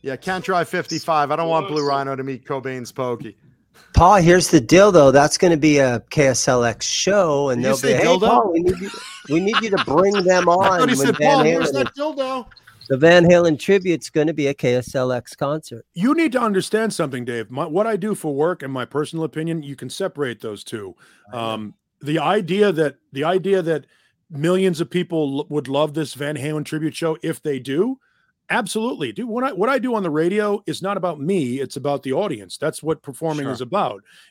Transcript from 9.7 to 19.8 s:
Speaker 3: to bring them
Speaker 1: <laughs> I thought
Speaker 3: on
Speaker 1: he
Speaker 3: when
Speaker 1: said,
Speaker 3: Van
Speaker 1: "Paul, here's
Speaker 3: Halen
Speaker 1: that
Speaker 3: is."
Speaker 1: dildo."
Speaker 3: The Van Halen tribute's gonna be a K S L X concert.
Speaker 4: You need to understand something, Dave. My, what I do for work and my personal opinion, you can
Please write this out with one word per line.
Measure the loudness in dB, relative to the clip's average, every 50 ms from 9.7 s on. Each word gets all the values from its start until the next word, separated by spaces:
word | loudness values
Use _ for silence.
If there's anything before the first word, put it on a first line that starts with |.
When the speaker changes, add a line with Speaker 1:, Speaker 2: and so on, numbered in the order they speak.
Speaker 3:
to | -2 -2 0
bring | 0 2 2 2 4 2 2 2
them | 4 4 4 4 4
Speaker 1:
<laughs> |
I | 4
thought | 4 4 2 2 2
Speaker 3:
on | 2 2
Speaker 1:
he | 2
Speaker 3:
when | 2 2
Speaker 1:
said, | 0 0
Speaker 3:
Van | 2 2 4 4
Speaker 1:
"Paul, | 4 4
here's | 2 2 2 0 -2
Speaker 3:
Halen | 0
Speaker 1:
that | -2 -4
Speaker 3:
is." | -4 _
Speaker 1:
dildo." | -6 -6 -6 -4 -4 -6 -4 -6 -8 -8 -12 -20 _ _ -20 -20 _ -6 -4
Speaker 3:
The | -2
Van | 4 6 6 8 8 8
Halen | 8 6 6 4 2 0
tribute's | 0 0 2 2 2 2 0 -2 -2 -4 -4
gonna | _ 0 0 0 0
be | -2 -2
a | -2 -2
K | -2 0 0 0
S | 0 -2 -4 -4
L | -4 -2 -2 -4
X | -6 -8 -12 -10
concert. | _ -6 -4 -4 -6 -8 -14 -18 -18 -20 _ _
Speaker 4:
You | -2 0 0 2
need | 2 0 0 0
to | 0
understand | 0 0 0 0 -2 0 -2 -2 -2 -2 -2
something, | -4 -6 -4 -4 -8 -8
Dave. | -6 -6 -6 -8 -8
My, | -6 -8 -6
what | -2 -2 -2 0
I | 0 -2
do | -4 -4 -4 -6
for | -6 -6 -6 -2
work | 0 0 0 0 -4
and | -8 -8 -6
my | -6 -8
personal | -4 -4 -4 -4 -4 -6 -6 -6
opinion, | -6 -6 -6 -6 -4 -6 -6 -8
you | -10 -14
can | -14